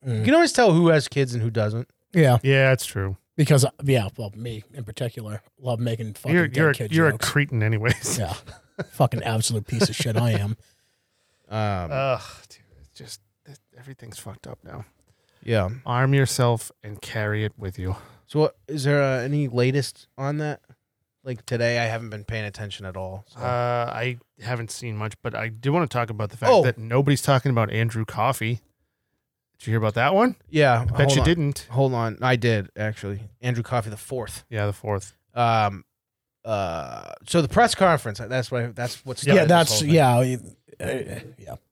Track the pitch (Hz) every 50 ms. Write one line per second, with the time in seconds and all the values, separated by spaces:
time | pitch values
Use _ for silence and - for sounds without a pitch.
0 | - - 117 110 110 240 285 330 349 302 - - 247 214 160 165 175 165 160 156
1 | 127 - - 143 139 127 120 120 110 117 107 113 107 107 107 117 123 _ _ _
2 | _ _ - 175 156 135 123 113 - 135 135 135 135 135 131 127 - - - 101
3 | 98 98 98 - _ _ _ - 151 - 156 135 120 - _ - 147 139 135 123
4 | 101 95 - - 113 98 98 104 117 120 113 110 - _ - 139 117 101 104 -
5 | 135 117 - - 110 104 104 104 _ _ _ _ 131 127 120 113 120 120 113 110
6 | 117 110 107 - - 127 160 180 170 151 127 135 160 151 135 - 120 104 160 160
7 | 165 151 127 117 - - - 147 143 143 131 113 104 107 113 104 107 120 - -
8 | - - - - 104 80 87 - - - - - _ _ _ - 180 - - -
9 | 127 120 - - - 117 113 113 110 - 117 107 101 - - 117 - - 113 -
10 | - 127 107 110 117 120 110 101 101 101 110 _ _ _ _ _ _ _ _ _
11 | _ _ _ _ _ _ _ _ _ _ 104 110 107 104 101 92 87 82 143 131
12 | 135 135 127 - - - - - - _ - _ _ _ _ _ - _ _ -
13 | 127 117 - - _ _ _ _ _ - 139 _ _ _ _ 123 127 135 131 _
14 | - 117 110 - - 110 95 - - - - _ _ - - - - _ _ _
15 | _ _ _ _ _ _ _ _ - 110 117 107 92 92 113 131 - - 123 123
16 | 131 135 139 139 135 123 - - 127 120 117 113 - - - _ _ 107 104 101
17 | - - - 113 107 104 104 107 107 104 _ - 107 95 90 - 90 92 95 -
18 | - - - _ _ _ - 151 151 143 - _ _ - 147 156 127 143 143 143
19 | 139 135 131 127 117 135 147 147 147 131 117 123 123 127 131 143 131 - - _
20 | - _ _ - 135 139 147 151 151 151 139 - _ _ _ _ _ _ _ _
21 | _ _ _ _ _ 131 127 117 - - 127 117 117 117 120 120 117 113 113 113
22 | 117 113 107 104 104 - 113 110 107 104 98 - 107 101 98 - 101 95 92 95
23 | 95 92 95 98 104 _ _ - 123 123 123 120 120 120 120 120 117 120 - 107
24 | 117 127 123 120 _ _ _ _ 110 117 127 117 117 107 - - - 120 110 104
25 | 107 110 - _ _ 120 113 110 110 113 110 113 120 139 143 175 170 131 - 123
26 | 120 110 113 104 110 98 - - - - 247 - - 127 117 - 110 113 117 131
27 | 143 139 139 117 - - 139 127 - 143 127 117 113 - - 110 113 117 110 113
28 | 110 - - 107 107 127 131 - 117 110 120 113 _ _ _ _ _ _ _ _
29 | _ _ _ _ _ _ _ _ _ _ _ _ - - 110 113 110 107 104 117
30 | 120 139 185 196 233 254 - _ _ - - 151 147 135 120 117 123 - - -
31 | 143 143 139 143 139 151 175 170 151 143 135 - - - 117 127 135 131 123 117
32 | 113 113 107 - 120 127 127 120 107 120 113 104 95 - _ - 107 107 104 -
33 | - 98 101 101 110 101 - _ 120 123 123 117 113 - 127 123 107 110 104 101
34 | - - 139 127 110 107 - - - _ 117 107 104 104 95 - - 107 104 95
35 | - - _ _ _ _ _ 123 120 117 113 110 107 101 101 92 - _ _ _
36 | _ _ _ _ _ _ _ _ _ 110 110 101 98 87 82 82 69 64 60 53
37 | 50 50 50 - - - - 175 151 131 - 202 240 226 - - 190 180 165 139
38 | - 117 101 - 113 104 127 131 123 - 135 123 117 120 107 123 120 120 - -
39 | _ 131 123 - - 139 196 185 160 147 175 170 165 - - - 156 147 165 160
40 | 147 127 123 120 127 127 127 123 - - - _ _ _ - _ - - 127 131
41 | - - - 110 - - - - - - 62 - _ _